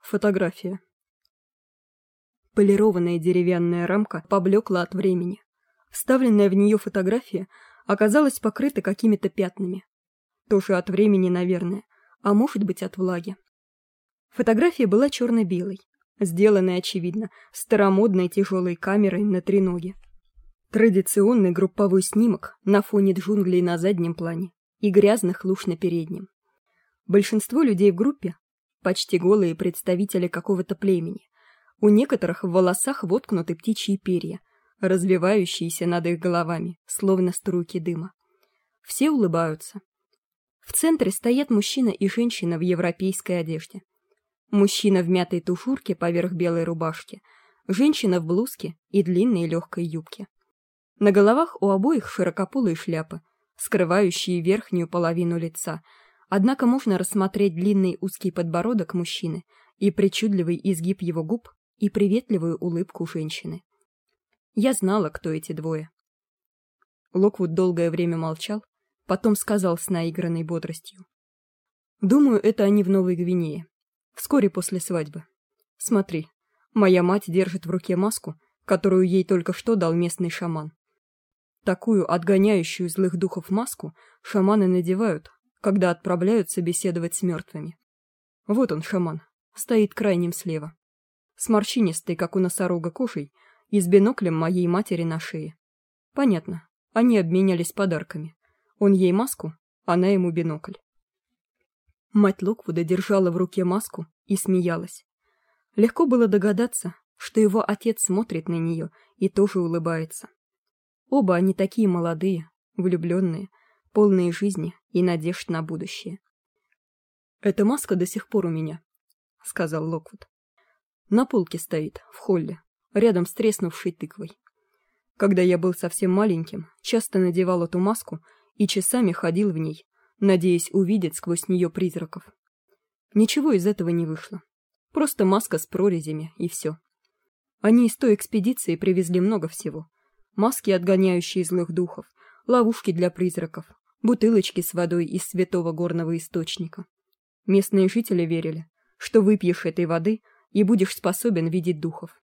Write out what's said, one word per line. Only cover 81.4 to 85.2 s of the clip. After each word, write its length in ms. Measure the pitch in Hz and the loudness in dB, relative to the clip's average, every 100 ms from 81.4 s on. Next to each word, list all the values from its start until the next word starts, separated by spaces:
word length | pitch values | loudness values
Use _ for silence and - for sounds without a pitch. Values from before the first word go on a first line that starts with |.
| _ _ | _ _
Такую 460 | - 185 - 214 175 | -4 -2 2 2 2
отгоняющую 800 | 175 170 190 202 202 165 - 175 | -2 2 4 6 4 0 -4 -6
злых 280 | 175 185 175 | 0 0 0
духов 340 | 185 - - | -4 -4 -4
маску 440 | 196 247 - 165 - _ _ | -2 -2 -10 -14 -16 _ _
шаманы 440 | - 208 190 214 190 | -4 2 4 4 4
надевают, 640 | 180 175 185 226 160 | 2 0 -2 -2 -4